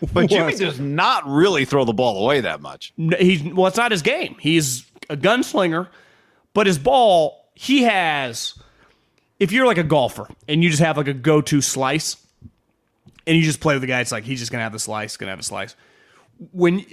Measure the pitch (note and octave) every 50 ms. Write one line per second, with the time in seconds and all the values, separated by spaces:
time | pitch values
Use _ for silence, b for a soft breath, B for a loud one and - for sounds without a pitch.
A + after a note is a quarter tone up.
0 | - - - F3+ F3 D#3 G3+ F#3+ E3 D#3 D3 G3 G3 E3 C#3+ B2+ C#3+ C#3 C#3+ D#3
1 | F#3 A#3 C4 G3+ D#3 C#3 C#3 D3 E3+ G3+ F#3 D3 C3 - C#3 C#3+ C3 A2+ A2+ G2+
2 | B2+ A#2+ G#2+ F#2+ G2+ B2 C#3+ C#3 A2+ F2+ D#2+ D2 D2 C#2 C#2 - - - _ -
3 | D#3+ D#3+ F3 - F#3+ F3+ F#3 D#3+ C#3+ F3 F#3+ F#3 F#3 F#3 F#3+ A3+ A#3+ A#3+ A3 F3+
4 | C#3 G#3+ C4+ E4 E4 - - - - D3 E3 E3 D3+ C3 B2+ B2 - _ _ -
5 | - _ D3+ C#3+ B2+ F#3 A3+ B3 - - - C4+ F#3+ E3+ D#3+ E3 F#3 - b b
6 | b b b b b b b b b b _ G3+ G#3+ G3 F#3 C#3+ C#3 B3 C4+ C4
7 | A#3+ G#3+ F#3 E3+ D#3 C#3+ - - _ _ _ _ - - C4+ C#4+ B3 A#3 G#3+ F#3+
8 | F3 D#3+ D3+ C#3+ C3+ B2 A2+ - - - - b b b b b b b b b
9 | b b _ _ _ _ _ _ G3+ D#3+ G3 B3+ C4 B3 G#3+ E3+ E3+ D3 D#3 D3
10 | B2+ A2 - - G#2 - - _ _ - D3+ D#3+ E3+ F3 D#3 C#3 E3+ D#3+ D#3 D3
11 | D3 C#3 C#3 C3 A#2+ D#3 D#3 D3+ D3 - D3+ C#3+ B2+ - - C3+ C3 C3 C#3+ D#3+
12 | - - - - _ _ _ _ _ - _ _ _ _ _ _ _ _ _ _
13 | _ - _ _ _ E3 D#3+ E3 D#3+ D#3 D3 - - D#3+ C#3+ C3+ C3 B2+ B2+ B2
14 | B2 - B2+ A2 G#2+ A#2+ C#3 B2 A#2+ A2 - A#2+ A2+ A2+ G#2 G#2+ - - G#2+ G#2+
15 | G#2+ G#2+ - - G#2+ G2 F#2+ E2+ - - G2+ G2 G2 A2 - b b b b b
16 | b b b b b b b _ F#3 - _ F3+ F3 F3 F3 G3 - -